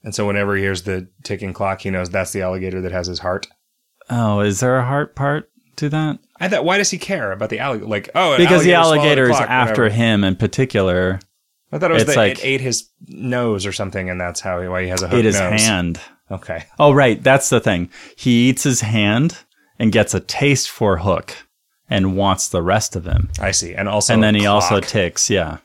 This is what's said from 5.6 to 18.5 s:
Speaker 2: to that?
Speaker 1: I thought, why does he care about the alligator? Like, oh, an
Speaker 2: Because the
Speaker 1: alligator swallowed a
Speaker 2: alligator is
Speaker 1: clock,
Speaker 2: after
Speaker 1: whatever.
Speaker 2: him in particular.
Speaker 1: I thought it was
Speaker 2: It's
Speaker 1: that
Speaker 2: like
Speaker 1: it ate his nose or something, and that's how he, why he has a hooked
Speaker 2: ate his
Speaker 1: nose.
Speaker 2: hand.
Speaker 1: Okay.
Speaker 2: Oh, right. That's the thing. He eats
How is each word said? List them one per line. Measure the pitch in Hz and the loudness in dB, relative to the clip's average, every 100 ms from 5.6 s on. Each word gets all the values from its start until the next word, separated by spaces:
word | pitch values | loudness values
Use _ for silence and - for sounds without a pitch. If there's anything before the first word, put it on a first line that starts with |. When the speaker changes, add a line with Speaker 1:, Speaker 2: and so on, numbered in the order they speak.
| _ - | _ -8
Speaker 2:
to | 151 | -4
that? | 156 156 147 _ _ | -2 -4 -6 _ _
Speaker 1:
I | 185 | -4
thought, | 147 151 | -2 0
why | 196 | 0
does | 190 | 0
he | 180 | -4
care | - 190 107 | -6 -4 -4
about | 95 110 | -4 -6
the | 110 | -4
alligator? | 135 113 101 | -4 -4 -4
Like, | 104 - | -6 -4
oh, | 156 180 | 0 2
an | 139 | 4
Speaker 2:
Because | 180 180 | 6 6
the | 160 175 | 6 6
Speaker 1:
alligator | |
swallowed | 165 156 | 6 4
a | |
Speaker 2:
alligator | 147 143 127 | 4 4 4
is | 131 | 4
Speaker 1:
clock, | 113 | 2
Speaker 2:
after | 127 117 107 113 | 2 2 2 2
Speaker 1:
whatever. | 107 | 2
Speaker 2:
him | 117 107 | 2 4
in | 98 95 | 2 0
particular. | 110 - 131 107 95 90 92 95 - _ _ _ _ | -2 0 0 2 2 2 0 -2 -10 _ _ _ _
Speaker 1:
I | 147 | -4
thought | 170 | 0
it | 160 | 2
was | |
Speaker 2:
It's | 113 | 2
Speaker 1:
that | 131 | 2
Speaker 2:
like | 104 87 | 2 0
Speaker 1:
it | 131 | -2
ate | 135 | -2
his | 127 117 - _ - | -2 -6 -8 _ -20
nose | - 123 127 120 101 98 | -10 -4 -2 0 -2 -4
or | |
something, | 92 101 98 92 | -6 -6 -6 -6
and | 90 | -6
that's | 87 85 | -6 -6
how | 98 90 | -6 -6
he, | 90 | -4
why | 90 | -4
he | 92 | -4
has | 92 | -4
a | 92 | -2
hooked | 120 | 2
Speaker 2:
ate | 110 | 2
his | 101 | 2
Speaker 1:
nose. | 90 107 | 0 0
Speaker 2:
hand. | 110 95 87 85 - _ _ | 2 0 -2 -6 -12 _ _
Speaker 1:
Okay. | 95 - 82 - - | -14 -10 -12 -12 2
Speaker 2:
Oh, | 147 | 4
right. | 139 131 110 | 6 4 2
That's | 131 135 - | 4 2 4
the | 123 | 0
thing. | 113 90 87 - - _ | 2 -2 -4 -10 -20 _
He | 131 117 | 2 4
eats | 123 | 4